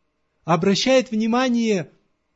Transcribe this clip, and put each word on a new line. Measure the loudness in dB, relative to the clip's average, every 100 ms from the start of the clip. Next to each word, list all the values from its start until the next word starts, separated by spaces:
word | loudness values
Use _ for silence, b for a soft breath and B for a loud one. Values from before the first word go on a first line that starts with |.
| _ _ _ _
Обращает | -4 -2 0 0 2 2 0
внимание | -2 0 0 0 0 0 -2 -4 _ _ _ _